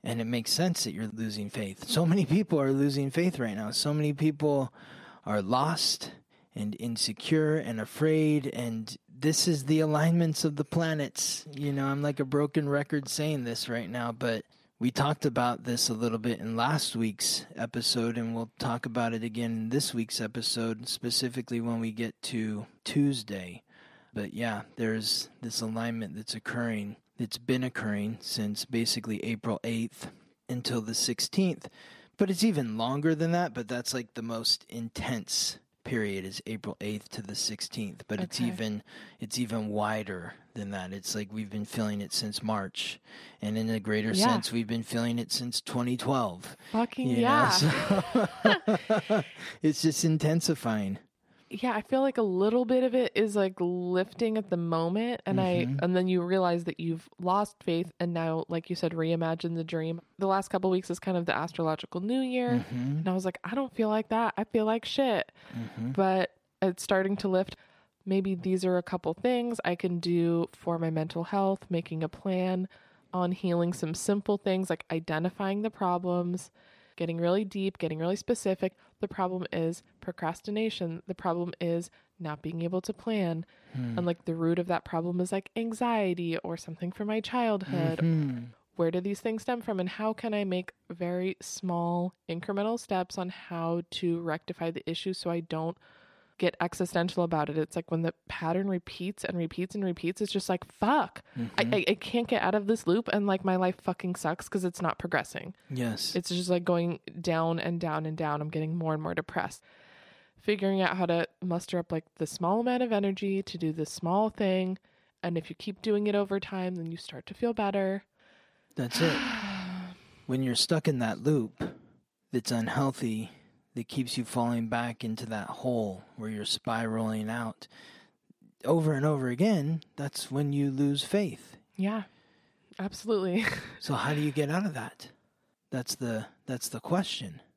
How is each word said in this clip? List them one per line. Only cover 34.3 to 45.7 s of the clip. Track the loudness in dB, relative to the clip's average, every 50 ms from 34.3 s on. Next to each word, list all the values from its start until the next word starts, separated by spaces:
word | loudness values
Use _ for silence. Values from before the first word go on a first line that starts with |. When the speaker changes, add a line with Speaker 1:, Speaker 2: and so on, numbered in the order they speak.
| -6 -2 2 2 2 2 0 _
Speaker 1:
intense | -8 -6 -6 -6 _ -4 -2 -2 -2 -2 -2 -2 -2 0 0 -2 -4 -8 _ _ _ _ _
period | -2 -2 0 0 0 -2 -4 -6
is | -6 -10 -10 -8
April | -6 -8 -6 -6 -8 -8 _
eighth | -6 -4 -4 -6 -8 -10
to | -12 -12 -10
the | -8 -6
sixteenth. | -4 -4 -4 -4 -4 -8 -8 -6 -6 -6 -6 -8 -12 -8 _
But | -4 -4
it's | -4 -4 -2 -2
Speaker 2:
Okay. | -2 -2
Speaker 1:
even, | 0 -2 -4 -4 -4 -6 -8 -12 -20 -20 -20 -20 -14 _
it's | -10 -6 -2 -2
even | -2 -2 -2 -2 -2 0
wider | 0 0 0 2 0 -2 -2 -6 -8 -8 -8 -12 -14 -16 -20 _ _
than | -8 -8 -6 -6
that. | -6 -6 -6 -8
It's | -8 -6 -6 -4
like | -4 -6 -6 -6
we've | -8 -8 -6
been | -4 -6 -6
feeling | -4 -2 -2 -2 0 -2 -4 -4
it | -4 -4
since | -4 -4 -2 -4 -4 -2
March. | -2 -2 0 -2 -4 -6 -6 -6 -6 -6 -10 _ -20 -20 -20 -20 -20 -12 _
And | -4 -2 -2
in | 0 0 0
a | 0 0
greater | 0 0 0 2 2 2 4
Speaker 2:
Yeah. | 4 4
Speaker 1:
sense, | 4 4 2 0 0 -2
we've | -2 -2
been | 0 -2 -4 -2
feeling | -2 -2 0 0 0 0 -2
it | -2 -2 -4
since | -4 -4 -2 -4 -4 -6
twenty | -2